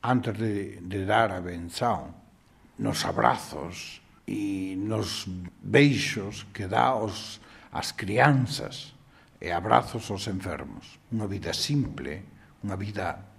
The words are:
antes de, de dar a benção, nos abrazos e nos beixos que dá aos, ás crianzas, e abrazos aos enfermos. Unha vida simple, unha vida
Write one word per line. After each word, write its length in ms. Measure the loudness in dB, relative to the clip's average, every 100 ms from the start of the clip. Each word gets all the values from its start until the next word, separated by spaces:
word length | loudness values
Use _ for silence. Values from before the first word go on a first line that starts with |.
antes 320 | 4 2 2
de, 480 | -2 -2 -2 -4 -10
de 180 | -6 -4 2
dar 240 | 4 4
a 80 | 2
benção, 720 | -6 -8 -8 -2 0 0 -4 -16 -20 _ _ _ -20
nos 320 | -6 -4 -2 -2
abrazos 960 | 4 4 4 -2 -8 -8 -10 -12 -16 _ -18 -6
e 480 | -4 -2 -2 -4
nos 560 | -4 -2 -2 -2 -6 -6 -8 -10 -12
beixos 800 | 4 8 8 6 0 -4 -6 -10 -14
que 160 | -8 -2
dá 240 | 4 4
aos, 480 | 4 -2 -4 -10 -14 -18 -20 -12
ás 240 | -8 -8
crianzas, 1040 | -6 -2 6 6 6 2 -2 -6 -10 -14 -20 -20 -20 -20 -10
e 160 | -4
abrazos 560 | -2 4 4 4 -8 -6
aos 160 | -6 -4
enfermos. 720 | -4 -4 -6 -8 -12 -18 -20 _
Unha 160 | -4 -2
vida 240 | -4 -4
simple, 720 | -2 0 2 0 -4 -6 -8 -12 -20 -20 -10 -6
unha 80 |
vida 480 | -4 -6 -4 -4 -6 -12